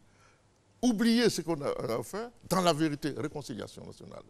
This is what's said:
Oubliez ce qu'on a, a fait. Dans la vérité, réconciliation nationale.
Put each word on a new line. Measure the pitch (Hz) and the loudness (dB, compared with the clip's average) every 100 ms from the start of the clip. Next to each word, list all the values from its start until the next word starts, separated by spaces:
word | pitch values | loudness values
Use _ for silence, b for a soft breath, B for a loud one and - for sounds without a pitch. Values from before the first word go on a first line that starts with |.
| _ b b b b b _ - | _ b b b b b _ -2
Oubliez | 247 202 226 226 233 | 0 4 4 6 4
ce | - | 2
qu'on | 160 156 | -2 -2
a, | 131 | -2
a | - 127 120 | -2 -2 -2
fait. | - 196 240 - - | -2 -8 -10 -8 -2
Dans | 180 | 2
la | 175 | 4
vérité, | 151 160 147 147 131 | 4 2 0 -4 -4
réconciliation | 147 151 - 107 101 - - | -6 -6 -10 -8 -10 -12 -16
nationale. | - - - | -16 -16 -18